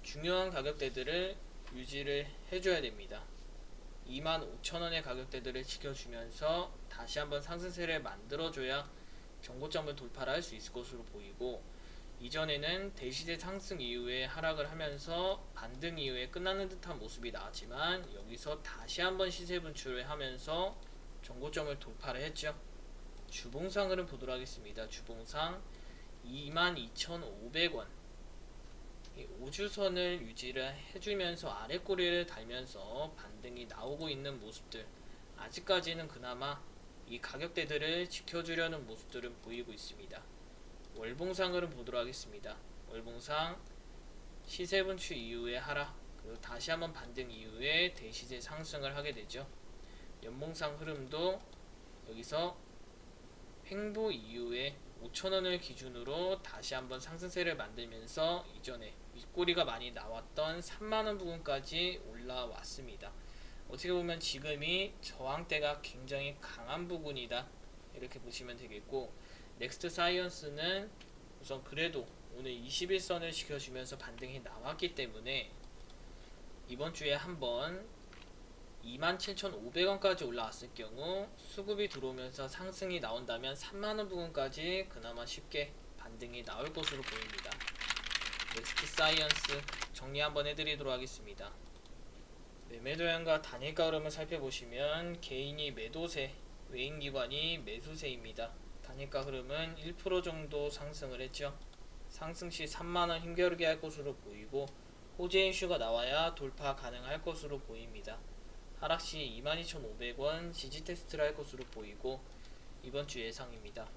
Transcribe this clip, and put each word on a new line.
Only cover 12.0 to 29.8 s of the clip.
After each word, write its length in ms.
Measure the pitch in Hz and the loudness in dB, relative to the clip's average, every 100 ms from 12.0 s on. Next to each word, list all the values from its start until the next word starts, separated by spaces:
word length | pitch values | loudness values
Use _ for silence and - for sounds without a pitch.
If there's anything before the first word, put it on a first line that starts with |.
| - - | -10 -8
이전에는 760 | 123 156 156 143 151 180 196 - | -2 2 4 4 4 2 0 -2
대시대 420 | 127 135 165 165 | -2 0 0 0
상승 440 | 175 196 196 185 | 0 -2 -2 -2
이후에 420 | 123 123 120 127 131 | 0 2 2 2 2
하락을 460 | 151 160 156 147 | 2 2 4 0
하면서 760 | 160 156 143 147 170 185 190 - | 0 -2 -2 0 4 4 2 -2
반등 460 | - 117 131 165 165 | -6 -6 -2 -2 0
이후에 300 | 139 123 127 | 0 0 -2
끝나는 400 | 180 185 190 190 | 0 2 2 0
듯한 280 | 185 180 151 | -2 -6 -4
모습이 320 | - - 120 | -6 -4 -4
나왔지만, 800 | 98 98 110 104 127 160 185 180 101 | -4 -4 -6 -6 0 2 2 0 -8
여기서 480 | 101 120 151 151 | -8 -6 -4 -4
다시 380 | - - - - | -4 -6 -4 2
한번 280 | 180 190 190 | 4 6 4
시세 300 | 175 175 180 | 4 0 0
분출을 500 | 160 147 135 123 127 | 0 -4 0 0 0
하면서 680 | 151 135 127 - 160 190 208 - - - - | 0 -2 -2 0 4 4 0 -8 -10 -10 -8
정고점을 560 | - 120 143 160 151 143 | -8 -4 0 2 2 0
돌파를 440 | 135 120 143 123 | -4 -6 -2 0
했죠. 360 | 151 156 151 151 - - - - - - - | 0 0 -2 -2 -6 -10 -10 -8 -8 -10 -6
주봉상 640 | - 127 127 185 190 190 | -6 -4 -2 0 4 4
흐름 140 | 185 160 | 4 2
보도록 280 | 139 127 | -2 -2
하겠습니다. 540 | 127 131 - 135 117 110 | -2 -2 -6 -6 -4 -4
주봉상 720 | - - 117 113 147 160 185 - - - - - - | -6 -6 -8 -4 0 0 0 -6 -10 -10 -10 -12 -10
이만 540 | 120 131 143 160 175 165 | -8 -6 0 6 6 6
이천오백 1000 | 113 - - 170 139 98 113 143 170 135 | -4 -2 -2 -2 -4 -6 -2 4 6 4
원, 120 | 101 - - - - - - - - - - - - - | -4 -8 -12 -12 -12 -10 -12 -12 -12 -10 -10 -10 -10 -10
이 100 | 123 110 | -8 -6
오 100 | 127 | -4
주선을 720 | 143 202 202 | 0 0 4